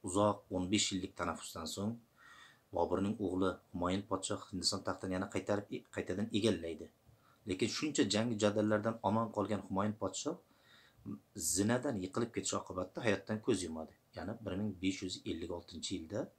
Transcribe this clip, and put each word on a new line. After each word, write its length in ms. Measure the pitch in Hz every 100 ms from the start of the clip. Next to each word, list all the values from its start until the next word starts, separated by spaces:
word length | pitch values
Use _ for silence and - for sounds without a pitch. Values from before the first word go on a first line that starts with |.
| -
Uzoq 320 | 92 104 101 - 92
o'n 100 | 92
besh 160 | 104 -
yillik 200 | 98 - -
tanaffusdan 480 | 87 80 - 85 78 -
so'ng, 180 | 104 117 - _ - - - - _ 90
Boburning 360 | 85 90 98 110 95
o'g'li 260 | 90 95 90 _ 92
Humoyun 280 | 87 95 107
podshoh 400 | 95 - 98 -
Hindiston 320 | 92 87 101 98
taxtini 300 | 90 95 92
yana 100 | 95 98
qaytarib, 420 | - 104 104 - - -
qaytadan 340 | - 92 110 107
egallaydi. 500 | 110 90 82 80 82 _ _ - _ _ -
Lekin 220 | 92 110 -
shuncha 320 | 156 139 113 101
jangi 240 | 117 107
jadallardan 580 | 104 104 107 107 107 110 101
omon 220 | 110 113 104
qolgan 280 | 98 101 -
Humoyun 280 | 95 104 107
podshoh 340 | 98 - 147 175 _ _ - - - _ - - _ 107 -
zinadan 520 | - 104 123 143 113 92
yiqilib 320 | - 117 -
ketishi 240 | - 101
oqibatida 460 | - 92 92 - 117
hayotdan 360 | 98 - 107 -
ko'z 220 | 98 87
yumadi. 240 | 80 80 - _ -
Ya'ni 240 | 87 113 107
bir 160 | 90
ming 160 | 107 90 92
besh 180 | 95 92
yuz 180 | - -
ellik 280 | 82 85 87
oltinchi 320 | - 80 - 90
yilda 340 | 80 101 170